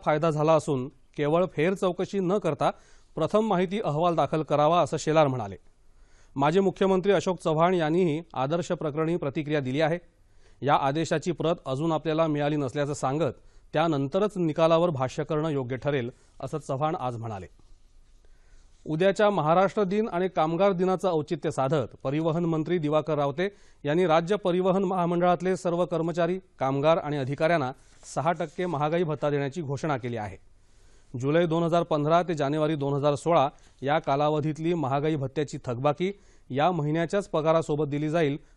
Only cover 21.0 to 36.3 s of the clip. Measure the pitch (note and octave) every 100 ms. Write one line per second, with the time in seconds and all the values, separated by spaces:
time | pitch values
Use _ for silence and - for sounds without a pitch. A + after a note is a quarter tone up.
21 | F#3+ D#3+ C#3 D#3+ E3 C#3 C3 D3+ G#2+ -
22 | C3 D3 E3 E3 E3+ D#3+ D#3+ F3+ D3 D#3
23 | D3+ D3 C#3+ C#3 G3 - - _ C#3+ D#3+
24 | F#3 D#3+ E3+ G3+ F#3 F3+ F#3 F#3 F#3 F#3
25 | E3+ F3 F3+ E3+ F3+ F#3 F3+ E3+ F3 E3
26 | E3 E3 E3+ F#3 - - C3+ C#3 D3+ E3
27 | D3 C#3+ C3 C#3+ D#3+ E3+ B2+ - - -
28 | - C#3+ D3+ F3 E3+ - F3+ C#3+ D3+ E3+
29 | E3 D3 D3 C#3+ C#3 F3+ C#3 C#3 D#3+ C3+
30 | B2 A2+ G#2 F#2+ - - _ - - -
31 | - B2+ C3+ D#3+ F3 E3 E3+ E3+ E3+ D#3
32 | D3 E3+ F3+ D#3 C#3 D#3 D3+ D#3 C#3 C#3+
33 | D3 C#3+ D#3+ E3 C#3 - - _ B2+ D#3+
34 | C#3+ C#3 D3+ D3+ D3+ D3+ D#3+ F3 C3 C#3
35 | D#3 D#3 C3 D#3 D3 C#3+ - A#2+ C#3+ C#3+
36 | F#3 G3+ -